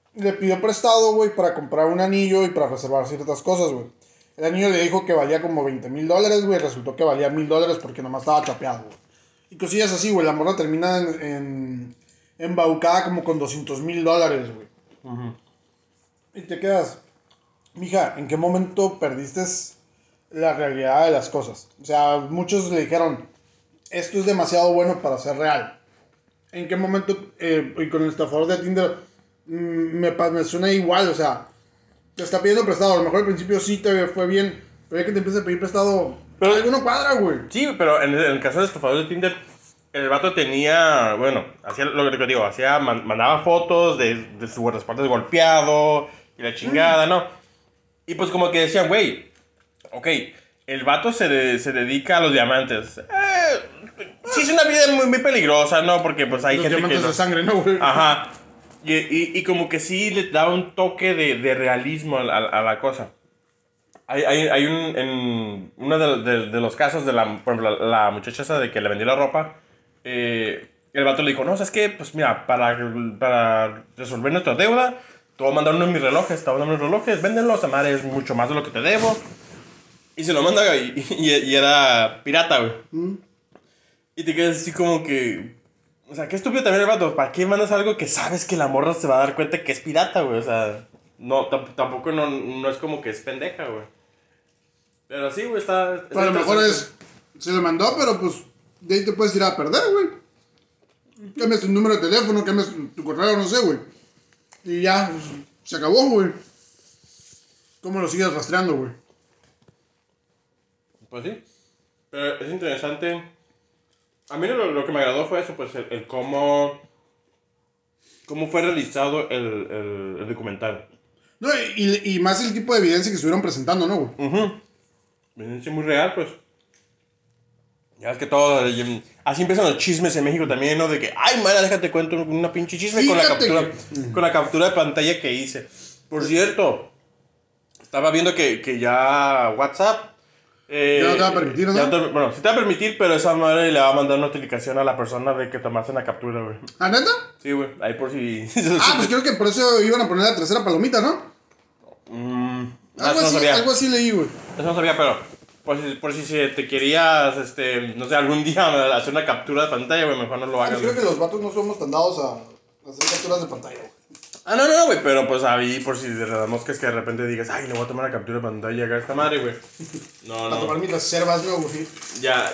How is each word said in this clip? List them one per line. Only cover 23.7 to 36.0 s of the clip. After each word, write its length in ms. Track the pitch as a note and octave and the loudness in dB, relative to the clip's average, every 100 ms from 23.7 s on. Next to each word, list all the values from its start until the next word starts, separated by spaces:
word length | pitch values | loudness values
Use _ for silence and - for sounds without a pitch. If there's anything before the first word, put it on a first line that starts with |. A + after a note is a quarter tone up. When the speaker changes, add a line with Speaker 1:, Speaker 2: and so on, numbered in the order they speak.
| _ - | _ -12
Speaker 1:
"Esto 260 | F3+ - G3+ | -8 -6 -2
es 80 | F#3+ | 0
demasiado 480 | F#3+ E3 F3 F3 | 0 2 2 4
bueno 260 | F3 F3+ F3 | 4 2 0
para 160 | D3 C3 | -2 -4
ser 180 | - C#3 | -4 -2
real". 420 | D#3 D3 - - _ _ _ _ _ _ _ | 0 0 -4 -14 _ _ _ _ _ _ _
¿En 160 | F3+ E3+ | -12 -6
qué 80 | F#3 | -2
momento, 400 | F#3+ G3 G3 F#3+ - - | -2 -2 -2 -6 -8 -6
eh, 380 | E3+ D#3+ D3+ - | 0 0 0 -4
y 120 | D#3 | -4
con 120 | D#3+ | -2
el 80 | D#3 | -2
estafador 380 | D#3 D3 D3 E3 | -2 -2 0 0
de 100 | F3+ | 0
Tinder, 400 | F3+ F#3+ F3+ - - _ _ _ - | 0 0 0 -2 -12 _ _ _ -12
mm, 80 | |
me 580 | E3 E3+ E3 E3 E3 F3 | -8 -4 -2 -2 0 0
pa-, 180 | E3+ E3+ | 0 0
me 120 | E3 | 0
suena 280 | E3 F3 F#3+ | -2 -2 2
igual, 360 | G3 F3 F3+ F#3+ | 2 2 2 2
o 40 | |
sea, 340 | D3+ D3 B2 - _ _ _ _ _ _ - | 2 0 -2 -8 _ _ _ _ _ _ -12
te 80 | |
está 180 | F3 F#3 | -4 0
pidiendo 220 | G3 G#3+ G3+ | 4 4 2
prestado, 280 | F3 G3 | 2 4
a 40 | F3+ | 4
lo 60 | |
mejor 160 | E3 F3+ | 4 2
al 60 | G3+ | 0
principio 340 | F3 F3+ G3+ | -2 0 -2
sí 180 | G3+ G3+ | 0 -2
te 300 | G#3 F#3+ F3+ | 2 2 0
fue 180 | F#3+ F3+ | -2 0
bien, 360 | G3 G3 E3 - - _ | 0 0 -4 -16 -20 _
pero 120 | E3 | -4
ya 40 | G#3 | -2
que 60 | |
te 60 | G3 | -2
empieza 200 | F#3 G3+ | -2 -2
a 40 | |
pedir 160 | F3+ F3 | -2 -4
prestado, 560 | F#3 G3+ G3+ G3 | -2 0 2 2